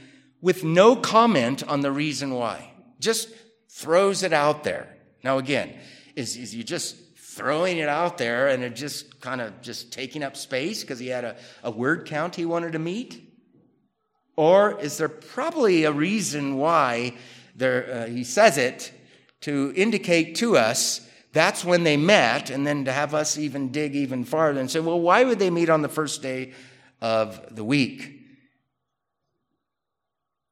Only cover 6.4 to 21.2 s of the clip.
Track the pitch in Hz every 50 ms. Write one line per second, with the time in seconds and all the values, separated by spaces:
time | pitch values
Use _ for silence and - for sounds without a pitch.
6.4 | 123 98 104 117 110 120 165 156 - - - - - _ _ _ - - - -
7.4 | 101 127 147 156 180 185 175 165 156 147 143 156 175 175 170 - 123 117 117 123
8.4 | 135 139 135 123 123 123 117 117 147 143 - - - - - _ - 127 131 127
9.4 | 117 107 95 123 120 120 110 - - - - - 135 127 - 151 143 135 135 -
10.4 | - - 139 127 143 185 220 - - - 135 117 123 127 127 123 120 113 101 -
11.4 | - - - - - 120 110 110 120 143 170 175 - - 156 147 160 180 170 190
12.4 | 170 165 170 170 165 165 160 160 160 170 185 233 254 - - - - - _ _
13.4 | _ _ _ _ _ _ _ _ _ _ _ _ _ _ _ _ _ _ _ -
14.4 | 151 160 185 196 208 208 - - 143 147 147 - 160 143 - - - - - 247
15.4 | 285 330 339 320 247 208 180 165 156 151 147 143 156 185 208 220 175 131 143 147
16.4 | 143 139 139 135 143 165 170 160 139 127 120 117 123 123 120 - - - - -
17.4 | - _ _ - 127 127 127 127 120 - 127 120 117 113 120 123 123 - - 202
18.4 | 220 220 143 143 123 127 131 - - - - - _ _ _ _ _ _ _ _
19.4 | - 151 143 139 139 139 - 185 196 233 214 196 - 180 175 170 160 165 - -
20.4 | 233 233 196 131 113 110 127 - - - - - - - - _